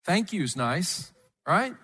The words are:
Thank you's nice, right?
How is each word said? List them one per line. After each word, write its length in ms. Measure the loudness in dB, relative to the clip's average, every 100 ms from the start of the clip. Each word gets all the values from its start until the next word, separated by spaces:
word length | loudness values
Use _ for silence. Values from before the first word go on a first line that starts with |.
Thank 300 | 2 0 0
you's 240 | -2 -2 0
nice, 560 | 0 0 -2 -4 -8 _ _ _ 0
right? 260 | 2 2 -6